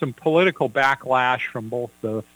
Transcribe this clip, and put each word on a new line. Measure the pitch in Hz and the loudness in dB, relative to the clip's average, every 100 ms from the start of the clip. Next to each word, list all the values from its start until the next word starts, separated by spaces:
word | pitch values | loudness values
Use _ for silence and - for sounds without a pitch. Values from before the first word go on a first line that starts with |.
some | 139 | -8
political | - 160 160 185 - 135 | -4 0 4 2 0 -2
backlash | 139 135 135 131 127 127 127 - | 2 2 0 0 2 2 0 -4
from | 123 110 | -8 -8
both | 120 120 - | -8 -8 -8
the | 110 110 - | -6 -6 -6